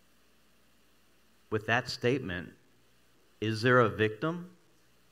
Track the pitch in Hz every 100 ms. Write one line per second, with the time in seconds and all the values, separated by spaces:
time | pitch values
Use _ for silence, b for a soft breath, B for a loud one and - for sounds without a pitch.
0 | _ _ _ _ _ _ _ _ _ _
1 | _ _ _ _ _ 107 110 117 123 -
2 | 123 143 92 90 78 - _ _ _ _
3 | _ _ _ - 107 110 123 127 110 92
4 | 107 - 160 175 180 - _ _ _ _
5 | _